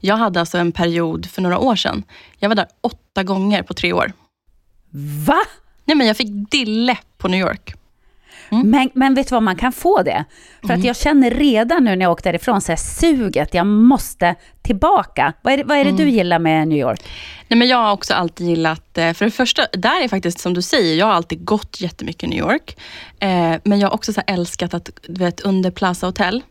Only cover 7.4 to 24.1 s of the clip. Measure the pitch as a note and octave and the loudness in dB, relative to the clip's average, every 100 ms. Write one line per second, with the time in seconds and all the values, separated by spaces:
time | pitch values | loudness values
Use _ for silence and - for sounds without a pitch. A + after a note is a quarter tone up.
7.4 | F#3 - - - _ _ _ _ _ - | -2 -4 -12 -20 _ _ _ _ _ -20
8.4 | - G#3+ C4 D4 C4 B3+ C4+ C4 C#4 B3 | -4 0 4 4 2 2 2 2 2 0
9.4 | A3 F3+ B3 B3 F4 G4 F3 F#2 D3 - | 0 0 -2 0 2 2 2 -2 -6 -12
10.4 | - - G#3 F3 A3 A#3+ D4+ D4 B3+ A#3+ | -20 -16 -2 0 0 0 2 4 4 4
11.4 | D4 A3 A#3+ E4 B3 F#3+ F#3 E3+ - E3+ | 2 4 2 2 2 2 2 2 0 -2
12.4 | - G#3 - E3 - - E4+ C#4+ G#3+ B2 | 0 -2 0 -4 -4 0 2 2 0 -2
13.4 | D3 F3+ F#3 G#3 A#3 C4+ - - F3 F3+ | -2 0 2 6 6 6 0 -2 0 0
14.4 | - - - G#3 D#4 F#4+ F#3+ - C#3 D#3+ | -8 -10 -2 0 4 2 0 -2 -2 0
15.4 | - C#4 C#4+ D4 C#4+ C#4+ D4+ A#3 F3 E3+ | 0 0 2 2 2 2 2 2 2 2
16.4 | E3 D#3+ D#3 D3 B2 G#2+ - - - - | 2 2 2 2 0 -2 -8 -18 -18 -20
17.4 | - A#3 A#3+ B3 A3 G3+ - - F3 - | 0 2 4 2 2 0 -2 -2 -2 -4
18.4 | F3 E3 D#3+ D#3+ - - E3 E3+ G#3+ - | -2 0 0 -4 -8 -2 -2 0 -2 0
19.4 | B3+ - C#4 - G#3 E4 C4 F#3+ F3 F3 | -2 0 -2 -2 0 0 0 -2 -4 -4
20.4 | - F3+ F3+ - F3+ D#3+ G#3 F#3 E3+ D#3+ | -4 -4 0 2 2 2 2 2 -2 -10
21.4 | E3+ G#3+ - - F3 - - E3 E3+ F3 | -2 -2 -2 -8 -8 -8 -10 -8 -6 -4
22.4 | - C4+ - - - - - - G3 F3+ | 0 -2 -4 -20 -20 -20 -20 -6 -2 2
23.4 | E3+ D#3+ - G3+ G3+ - - | 2 0 0 2 2 -2 -4